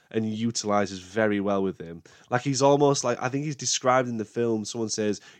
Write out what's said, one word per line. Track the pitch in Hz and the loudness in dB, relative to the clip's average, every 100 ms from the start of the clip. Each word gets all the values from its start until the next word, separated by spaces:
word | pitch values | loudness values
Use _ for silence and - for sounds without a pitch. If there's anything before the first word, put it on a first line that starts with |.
| _ | _
and | 113 110 | -4 -2
utilizes | 110 117 - 104 104 101 95 | -2 -2 -2 0 0 0 -4
very | 90 104 107 101 | -6 0 2 2
well | 98 98 | 0 0
with | 98 87 | 0 -4
him. | 85 85 - - - | -10 -14 -18 -20 -4
Like, | 123 | -2
he's | 143 127 | 0 2
almost | 139 143 143 143 | 4 6 6 4
like, | 123 120 | 0 -2
I | 127 | -2
think | 139 151 | -4 -6
he's | 135 | -6
described | 127 - 127 127 123 | -4 -2 2 2 2
in | 113 | -4
the | 104 | -6
film, | 120 117 110 101 | -2 0 0 -2
someone | 120 110 | -6 -4
says, | - 107 98 - - | -2 -2 -2 -8 -10